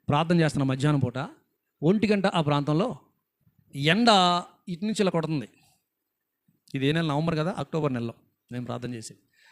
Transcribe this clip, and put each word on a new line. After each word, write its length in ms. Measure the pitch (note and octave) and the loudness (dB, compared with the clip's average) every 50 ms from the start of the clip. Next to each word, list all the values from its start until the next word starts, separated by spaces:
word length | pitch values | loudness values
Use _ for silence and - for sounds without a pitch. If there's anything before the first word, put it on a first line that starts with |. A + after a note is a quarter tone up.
| _ - | _ 0
ప్రార్థన 320 | D3+ D3 E3 D#3+ F3+ E3+ | 0 0 2 2 2 2
చేస్తున్న 240 | D#3+ D3+ - - C#3 | 2 2 2 0 -2
మధ్యాహ్నం 360 | C3+ C3 C3 C3+ D3+ D3+ C#3+ | 0 0 0 2 2 2 2
పూట 180 | B2+ B2 - B2+ C#3+ A3+ D#4+ _ _ _ _ _ _ _ _ - C#3+ | 2 0 -2 -4 -8 -10 -12 _ _ _ _ _ _ _ _ -2 0
ఒంటి 240 | D#3 G3+ A3 G#3 | 2 2 2 2
గంట 200 | G3+ G#3 G3+ F3+ | 2 2 2 2
ఆ 140 | G3+ - F3 | 0 0 0
ప్రాంతంలో 580 | D#3 C#3+ D3 C#3+ C#3+ C#3+ D3+ D#3 G3+ B3+ G#3+ - _ _ _ _ _ _ _ _ _ _ _ _ _ _ - | 0 0 0 0 0 0 0 0 0 -2 -4 -10 _ _ _ _ _ _ _ _ _ _ _ _ _ _ -8
ఎండ 320 | C#3+ C#3 D3+ E3 G#3+ A#3+ A#3+ G#3+ G3 F3+ F3+ F3 F3 F3 - _ _ - - | -2 0 2 2 4 4 6 6 6 6 4 2 0 -2 -8 _ _ -10 -10
ఇటు 160 | F3 D#3+ G3 | -8 -6 -4
నుంచి 120 | G#3+ A3 - | -4 -2 0
ఇలా 100 | G#3 F#3 | 0 0
కొడుతుంది. 380 | E3+ E3+ D#3 D3+ D#3+ C#3+ A2 - _ _ _ _ _ _ _ _ _ _ _ _ _ _ _ _ _ _ _ _ _ _ _ _ - | 0 0 -2 -2 -4 -4 -6 -8 _ _ _ _ _ _ _ _ _ _ _ _ _ _ _ _ _ _ _ _ _ _ _ _ -6
ఇది 120 | C#3 C3 | -2 0
ఏ 60 | C#3 D3+ | 0 0
నెల? 140 | E3 E3+ | 0 0
నవంబర్ 300 | D#3+ C#3 C#3+ D#3+ E3 E3 | -2 -2 -2 -2 -2 -2
కదా, 180 | D#3 D#3 E3+ G#3+ - | -2 -2 -4 -4 -6
అక్టోబర్ 360 | C#3 - - D#3+ D3 D3 B2+ | -8 -6 -6 -4 -4 -2 -4
నెలలో 200 | A#2+ A#2 A#2 - _ _ _ _ _ _ - B2 | -4 -6 -8 -10 _ _ _ _ _ _ -14 -12
నేను 120 | B2 B2 | -12 -10
ప్రార్థన 300 | A2+ A#2 A#2+ B2 A#2+ B2 | -8 -10 -8 -8 -10 -10
చేసేది. 260 | A2+ A2 - - _ _ _ _ _ _ _ | -12 -14 -16 -20 _ _ _ _ _ _ _